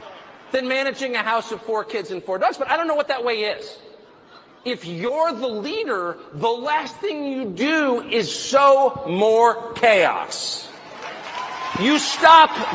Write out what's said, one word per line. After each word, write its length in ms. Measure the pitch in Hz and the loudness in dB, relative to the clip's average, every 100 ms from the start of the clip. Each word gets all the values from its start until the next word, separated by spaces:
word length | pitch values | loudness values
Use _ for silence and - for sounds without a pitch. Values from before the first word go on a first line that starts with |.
| - - - - - | -20 -20 -20 -20 -6
than 160 | 262 254 | -4 -2
managing 480 | 269 269 247 262 233 | -2 -2 -4 -4 -2
a 60 | |
house 280 | 214 226 220 | 0 -2 -2
of 100 | 214 | -8
four 220 | - 214 | -4 -4
kids 260 | - 247 - | -4 -6 -8
and 120 | 180 | -10
four 160 | - 190 | -6 -2
dogs, 200 | 349 - | 0 -2
but 100 | 262 | -2
I 60 | 311 | -2
don't 100 | 330 | 0
know 80 | 294 | -2
what 120 | 294 | -2
that 160 | 262 | -2
way 180 | 240 220 | -2 -2
is. 340 | 208 - - - - - - - - - - - | -2 -4 -10 -18 -20 -20 -20 -20 -20 -20 -20 -10
If 200 | 247 233 | -8 -6
you're 480 | 170 170 233 302 330 | -8 -6 -4 0 -2
the 160 | 226 254 | -2 -6
leader, 680 | 214 285 440 392 196 175 165 - | -6 -6 -6 -4 -4 -4 -8 -12
the 160 | 147 226 | -4 -2
last 480 | 240 285 311 269 - | -2 -2 -2 -4 -8
thing 280 | 403 302 | -8 -6
you 200 | 285 262 | -6 -6
do 580 | 226 180 285 320 277 240 | -6 -2 0 2 0 -2
is 300 | - 226 165 | -2 -2 -2
sow 680 | - - 269 277 269 269 - - | -6 0 4 6 6 4 0 -4
more 640 | 185 214 226 233 226 - | 2 4 6 6 4 -4
chaos. 960 | - 233 196 147 92 - - - - - - - - - - - - - - - - | 2 4 6 4 0 -6 -8 -6 -8 -12 -16 -18 -16 -14 -14 -12 -10 -10 -8 -8 -2
You 180 | 226 302 | 2 2
stop 520 | - - 320 320 311 - 220 | 0 4 8 10 8 4 -4